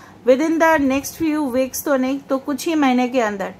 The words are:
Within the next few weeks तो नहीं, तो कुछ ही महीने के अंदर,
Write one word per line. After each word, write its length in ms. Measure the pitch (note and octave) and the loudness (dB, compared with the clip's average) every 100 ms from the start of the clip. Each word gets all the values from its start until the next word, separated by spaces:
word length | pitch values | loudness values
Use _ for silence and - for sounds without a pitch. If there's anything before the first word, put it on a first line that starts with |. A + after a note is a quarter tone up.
| - - A#3 | -20 -2 2
Within 300 | C4 D#4+ D#4+ | 2 2 2
the 200 | D#4+ D#4 | 4 4
next 400 | C4+ C4+ - - | 2 0 -4 -4
few 300 | E4 D4+ C#4 | -2 -2 -2
weeks 300 | B3+ C4 - | -2 -2 -4
तो 120 | D#4 C4+ | -2 0
नहीं, 220 | C4 C#4 | 0 -4
तो 200 | - C4+ | -4 -4
कुछ 280 | C#4 C4 E4+ | -4 -6 -2
ही 80 | |
महीने 340 | D#4+ C4+ B3 B3 | 0 2 2 0
के 120 | B3+ | 0
अंदर, 340 | G#3+ G3 F#3 | -2 -4 -8